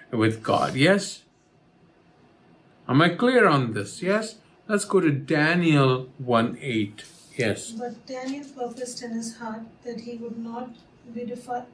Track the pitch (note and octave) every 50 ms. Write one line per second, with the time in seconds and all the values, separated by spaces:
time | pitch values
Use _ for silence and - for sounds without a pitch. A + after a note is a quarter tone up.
0 | - - - A2+ A2 A2 A2 - - - - - - - - B2+ C#3 F3 G3+ G3+
1 | F#3+ - - - _ _ _ _ _ _ _ _ _ _ _ _ _ _ _ _
2 | _ _ _ _ _ _ _ _ _ _ _ _ _ _ _ _ - - B2 C#3+
3 | E3+ F3+ F3 - A#3+ B3 C4 A#3+ G#3 F3+ D3 C3+ B2+ A2+ A2 G#2 G2 - - -
4 | F3 F#3 G3+ A3 A3 - - - _ _ _ _ _ - G#3+ G3+ - - G3+ F#3+
5 | F3 D#3 C#3+ C3 - - D#3+ D3 D3+ D#3+ F3 F3+ E3+ D#3+ D3+ C#3+ C3+ C3 B2+ B2+
6 | C3 - - - B2+ B2 A#2+ A2+ A2+ A#2 - - - C3+ A2+ A2 G#2+ G#2+ - -
7 | - - - - - - - - A#2+ G#2+ G2 - - - A3+ A3+ B3 A#3+ A3 -
8 | - - C4 B3+ B3+ C4 C#4 D4 C#4+ - - B3+ A#3+ A#3 A#3 B3+ B3 A#3+ - -
9 | A#3+ A#3 A3+ A3+ A3+ - - - A#3+ A3+ A3 A3+ - - - _ - A#3+ A#3 -
10 | - A#3+ A#3+ A3+ A#3 A3 A#3 A#3 A3+ A#3 A#3 A#3+ - - - - _ _ _ _
11 | - A#3+ A3 A#3+ A#3+ G#3+ A#3+ A#3+ - B3 B3 B3 B3 -